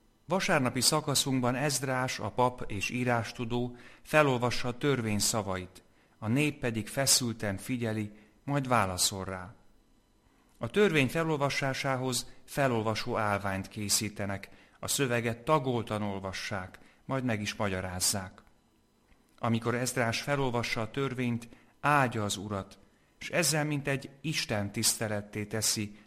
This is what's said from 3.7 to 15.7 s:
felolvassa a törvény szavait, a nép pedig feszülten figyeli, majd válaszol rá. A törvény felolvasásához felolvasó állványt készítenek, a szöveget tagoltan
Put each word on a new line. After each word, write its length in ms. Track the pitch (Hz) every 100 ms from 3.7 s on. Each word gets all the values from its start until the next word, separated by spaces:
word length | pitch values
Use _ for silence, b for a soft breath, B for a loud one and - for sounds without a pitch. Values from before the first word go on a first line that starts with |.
| 123 B B
felolvassa 680 | - 156 147 123 120 - 123
a 100 | 120
törvény 420 | 147 131 113 104
szavait, 640 | 101 117 98 92 90 - - b b b
a 100 | 107
nép 320 | 123 151 143
pedig 280 | 123 113 104
feszülten 720 | - 135 - 123 110 107 95
figyeli, 540 | - 127 117 110 104 B B B
majd 240 | - 143 131
válaszol 580 | 120 98 90 - 98 95
rá. 300 | 92 92 117 - - _ _ _ _ _ b b b
A 120 | 117
törvény 380 | 196 208 156 131
felolvasásához 1300 | 165 165 151 143 - 139 131 139 131 131 123 - -
felolvasó 760 | - - 139 117 110 107 - 107
állványt 500 | 107 101 98 95 95
készítenek, 840 | - 101 - 107 - 98 95 - B B B
a 80 | 95
szöveget 560 | - 135 120 117 113
tagoltan 580 | - 156 135